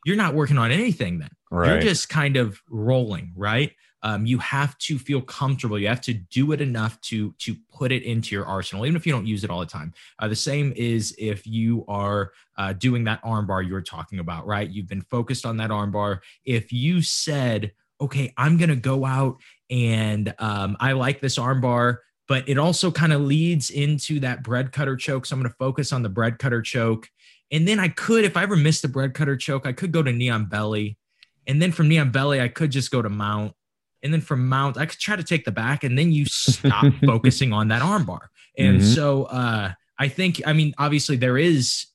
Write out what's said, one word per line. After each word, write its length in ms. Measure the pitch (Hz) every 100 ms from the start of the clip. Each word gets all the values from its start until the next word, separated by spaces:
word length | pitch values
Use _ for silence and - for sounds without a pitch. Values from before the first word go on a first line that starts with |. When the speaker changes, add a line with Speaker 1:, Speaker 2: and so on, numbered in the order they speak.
| 156
Speaker 1:
you're 100 | 208
not 200 | 180 147
working 240 | 139 139
on 120 | 117
anything 460 | 170 247 - 92 85
then. 120 | - - _
You're 100 | 87
Speaker 2:
Right. 200 | 85 78
Speaker 1:
just 280 | 208 165 -
kind 280 | 156 143 131
of 240 | 113 - _
rolling," 640 | 113 113 131 113 87 87 90
right? 360 | 101 117 151 - _ _
Um, 240 | 110 104 113
you 100 | 127
have 400 | - 139 143 -
to 200 | - 139
feel 220 | - 139
comfortable. 580 | 131 - 135 131 113 104
You 80 | 101
have 140 | 123
to 120 | -
do 380 | 110 90 127 147
it 100 | 147
enough 400 | 139 113 110 -
to, 320 | - 110 104 -
to 160 | - - _
put 180 | - 127
it 120 | 127
into 320 | 120 113 - 101
your 100 | 92
arsenal, 400 | 95 - 95 131
even 100 | 170
if 120 | 165
you 40 |
don't 140 | 123 107
use 180 | 101
it 60 | 104
all 120 | 90
the 40 | 160
time. 300 | - 80 - - -
Uh, 80 | 107
the 80 | 107
same 380 | 139 143 139 120
is 400 | 120 113 - -
if 300 | 107 98 113
you 360 | 113 113 117 -
are, 440 | 101 101 104 95 _ _ -
uh, 180 | 95
doing 300 | 95 127 120 110
that 140 | 110
arm 240 | 113 107 98
bar 160 | 95
you 100 | 90
were 80 | 95
talking 380 | - 80 80 95
about, 260 | 85 82 104
right? 240 | 104 98
You've 180 | 98 90
been 140 | 98
focused 420 | - 120 117 123
on 140 | 117 113
that 140 | 110
arm 200 | 104 101
bar. 300 | 104 104 92 - _
If 280 | 131 117 -
you 300 | 123 151 180
said, 680 | 156 - 156 143 123 107 104 - _ -
"Okay, 320 | 139 139 127 -
I'm 200 | 147 165
gonna 180 | 170 135
go 300 | 131 135 135
out 360 | 131 135 127 - _ -
and, 640 | 123 117 110 110 107 104 -
um, 400 | 110 101 98 101
I 120 | 131
like 280 | 131 127 143
this 200 | 135 -
arm 200 | 123 131
bar, 420 | 127 120 123 120 _ _ -
but 200 | 131 135
it 120 | 135
also 320 | 165 165 185
kinda 260 | 151 165 143
leads 540 | 143 151 170 160 -
into 480 | 143 143 143 - 147
that 240 | 127 123
bread 280 | 117 123 131
cutter 260 | 143 135 131
choke. 280 | - 131 -
So 100 | 131
I'm 60 |
gonna 140 | 127 -
focus 340 | 131 135 135
on 120 | 131
the 60 | 107
bread 280 | 95 113 117
cutter 240 | 135 117
choke." 480 | - 123 113 113 - _ _ _ _
And 180 | 156 175
then 120 | 214
I 80 | 180
could, 360 | - - 226
if 140 | 202 170
I 60 |
ever 120 | 196 180
missed 280 | 151 156
the 40 | 143
bread 280 | 131 135 139
cutter 200 | 143 131
choke, 300 | - 139 135
I 80 |
could 180 | 123 190
go 120 | 165
to 100 | 135
knee 160 | 120 123
on 160 | 113 98
belly. 540 | 104 107 107 104 - _ _ _ _ -
And 120 | 147
then 120 | 180
from 160 | 165 151
knee 100 | 160
on 140 | 135
belly, 280 | 135 143 135
I 100 | 120
could 220 | - 156
just 200 | 131 123
go 100 | 127
to 80 | 107
mount. 460 | 104 104 107 104 - _ _ _ _ 143
And 80 |
then 80 | 160
for 160 | - 131
mount, 400 | 127 131 139 131
I 80 | 156
could 140 | -
try 180 | - 208
to 60 |
take 200 | - 165
the 80 | -
back, 320 | 101 117 143
and 140 | 135 127
then 160 | 170
you 120 | 151 143
stop 680 | - - - 139 104 143
Speaker 2:
<laughs> 120 | 135 139
Speaker 1:
focusing 460 | 113 127 - 131
on 160 | 104 107
that 140 | 117
arm 240 | 165 208 101
bar. 240 | 87 - _ _ -
And 200 | 113 95
Speaker 2:
Mm-hmm. 160 | 104
Speaker 1:
so, 320 | 151 143 135 -
uh, 460 | 127 120 110 95 - _ -
I 120 | 135
think, 320 | 185 185 - 151
I 80 |
mean, 200 | 156 151 139
obviously 380 | 143 147 - 127
there 200 | 127 131
is 500 | 175 147 120 - -